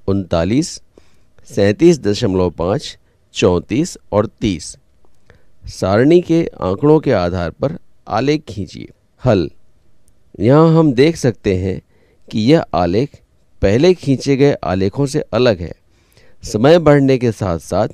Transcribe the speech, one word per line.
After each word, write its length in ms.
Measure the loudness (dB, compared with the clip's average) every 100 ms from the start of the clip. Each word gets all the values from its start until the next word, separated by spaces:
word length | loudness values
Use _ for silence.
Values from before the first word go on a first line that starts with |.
| -4
उनतालीस, 760 | -4 -2 -2 0 -2 -4 -10 -20 _ _ _ _ _
सैंतीस 560 | -10 0 0 4 4 4
दशमलव 500 | 0 -2 -2 0 -2
पाँच, 480 | -2 -4 -4 -6 -16 _ _ _
चौंतीस 680 | -2 0 0 -2 -4 -4 -8 -4
और 140 | -2 -2
तीस। 500 | -4 -4 -4 -8 -20 _ _ -20 -20 -20 -20 -20 -20 -20
सारणी 540 | -8 -2 2 4 4
के 300 | 2 -2 -2 -6
आंकड़ों 400 | -6 -2 2 2
के 120 | 2
आधार 380 | 0 0 -2 -6
पर 280 | -6 -8 -8 -16 -20 -6
आलेख 360 | -4 -2 -4 -6
खींचिए। 400 | -12 -12 -14 -18 -20 _ _
हल। 260 | 0 0 -2 -8 -20 _ _ -20 -20 _ _ -4
यहाँ 380 | 2 4 4 4
हम 140 | 2
देख 240 | 2 2 2
सकते 400 | -4 -4 -4 -2
हैं 260 | -4 -8 -12 _ _ _ -10
कि 100 | -4
यह 240 | 2 2 0
आलेख 480 | -2 -2 -2 -4 -8 _ _ _ -4
पहले 320 | 0 2 2
खींचे 420 | 2 0 -2 0 2
गए 160 | 2 0
आलेखों 420 | -4 -2 -2 -2 -4
से 140 | -4
अलग 400 | -4 0 0 0
है। 140 | -4 -14 _ _ _ _ -20 -20
समय 360 | -8 0 4 4
बढ़ने 400 | 6 4 4 2
के 140 | 0
साथ-साथ 560 | -2 -4 -4 -4 -4 -4